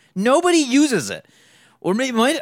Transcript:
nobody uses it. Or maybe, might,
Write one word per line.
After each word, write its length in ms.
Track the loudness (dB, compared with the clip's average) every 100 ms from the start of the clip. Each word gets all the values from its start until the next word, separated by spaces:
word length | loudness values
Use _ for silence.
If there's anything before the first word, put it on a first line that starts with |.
| _ -6
nobody 420 | 0 2 2 2
uses 520 | 2 2 2 0 -4
it. 160 | -10 -14 _ _ _ _ _
Or 140 | -4
maybe, 180 | -4 -2 0
might, 220 | 0 -2